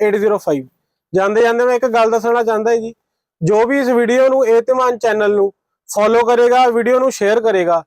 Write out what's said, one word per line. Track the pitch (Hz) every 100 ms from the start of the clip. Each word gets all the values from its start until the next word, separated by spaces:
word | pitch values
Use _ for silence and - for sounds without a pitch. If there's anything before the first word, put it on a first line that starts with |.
ਏਟ | 214 202
ਜ਼ੀਰੋ | 214 208
ਫਾਈਵ। | - 143 127 _ _ _ _
ਜਾਂਦੇ | 180 196 214
ਜਾਂਦੇ | 233 233 247
ਮੈਂ | 247
ਇੱਕ | 254
ਗੱਲ | 226 226
ਦੱਸਣਾ | 226 226 240
ਚਾਹੁੰਦਾ | 226 214 220 233
ਜੀ, | 226 - _ _ _ -
ਜੋ | 160 214 233
ਵੀ | 277
ਇਸ | 254
ਵੀਡੀਓ | 240 233 254 262
ਨੂੰ, | 262 226
ਇਹ | 233
ਧਮਾਨ | 233 254 254 240
ਚੈਨਲ | 233 214 208 208
ਨੂੰ | 196 - _ _ -
ਫਾਲੋ | 208 214 233 233
ਕਰੇਗਾ, | 240 240 247 254
ਵੀਡੀਓ | 233 233 254
ਨੂੰ | 262
ਸ਼ੇਅਰ | - 202 226
ਕਰੇਗਾ, | 220 190 175 170